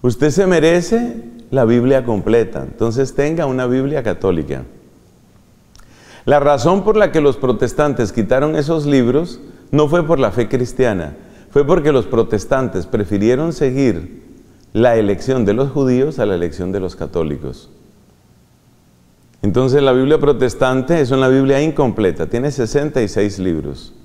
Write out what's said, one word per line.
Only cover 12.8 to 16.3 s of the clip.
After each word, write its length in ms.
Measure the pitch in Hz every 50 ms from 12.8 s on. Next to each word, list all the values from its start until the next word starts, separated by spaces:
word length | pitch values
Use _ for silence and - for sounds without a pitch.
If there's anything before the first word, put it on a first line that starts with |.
| 85
prefirieron 680 | - - 113 104 - 104 98 101 117 127 131 156 165
seguir 720 | 156 - 151 135 127 139 139 123 95 82 80 85 - - - - - - - - _ _ - _
la 240 | _ 107 117 123 117
elección 480 | 113 110 101 101 98 - 127 131 127 117
de 100 | 98 101
los 160 | 117 139 139
judíos 480 | 127 147 139 127 123 127 131 156 147 135
a 60 | 117
la 100 | 101